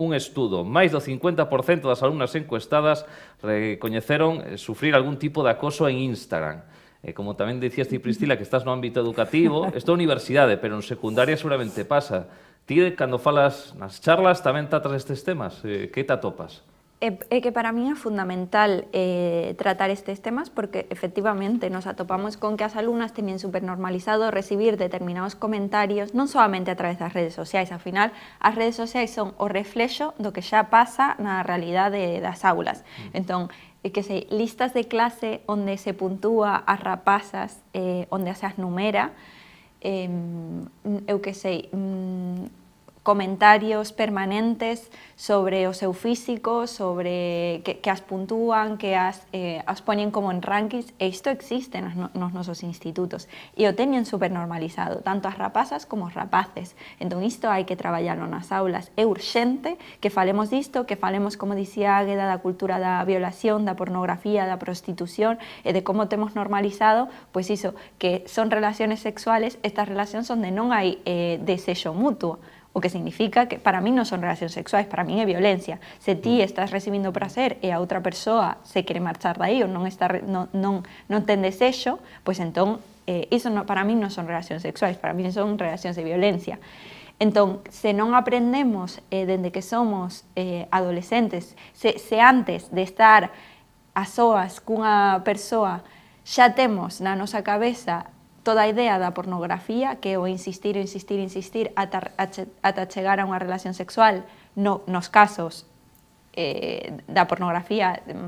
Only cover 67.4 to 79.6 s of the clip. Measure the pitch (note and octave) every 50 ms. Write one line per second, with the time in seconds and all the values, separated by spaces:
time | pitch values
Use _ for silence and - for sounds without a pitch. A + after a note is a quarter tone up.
67.4 | F#3 F#3 G#3 G3 - F#3 F3+ - - - - _ - F3+ F3 F#3 F#3 - - A3+
68.4 | A3 A3 A3 G#3+ G#3+ G#3 G#3+ - A3 G#3+ A3 A3 - A3 G#3 - - A#3 A3+ A3+
69.4 | A3+ A#3 B3 - - G#3+ G3+ - G#3 G3+ G3 G3 G#3 G#3 - A3 A#3+ - A#3+ A#3
70.4 | G#3+ F3+ F#3+ G3+ A3+ B3 B3 G#3+ F#3+ F#3 F#3 - - F3+ F3+ F3 E3+ E3+ E3+ -
71.4 | E3 E3 F#3 F3+ - - F3 - - E3+ D#3+ F3 A#3+ D4 A3+ - - E3+ - -
72.4 | - - - - - _ _ G3 F3+ F3+ F3 F3+ E3 D#3+ E3 - G#3+ G#3 - A#3+
73.4 | B3 A#3+ - - - G#3 F#3 F#3 F#3 A3 B3+ B3+ A#3 - G3+ F3 F3 F3 E3+ -
74.4 | F3 E3 - - - - - G3+ G#3 G3+ - - F3+ - F3+ G#3+ A3+ G3 F3+ F3
75.4 | F#3+ G#3 F#3+ F#3 F#3 - D#3+ F3 - - - - - - F#3+ G3 - A3+ A#3+ B3
76.4 | G3 F#3+ - - F#3 G3+ G3 G3 F#3+ G#3+ G3+ G3+ G3 F#3+ F3+ G3+ G3+ F#3+ - A#3+
77.4 | C4 B3+ - - - F#3+ F3 E3+ F3+ F3 F#3+ F#3 F3+ F#3 F3 - - A3 A3 A#3
78.4 | G3 E3+ - - - - - G3 F#3 - F3 E3+ F3+ E3+ E3+ - - F3+ E3+ -
79.4 | F3 F#3 A3+ C4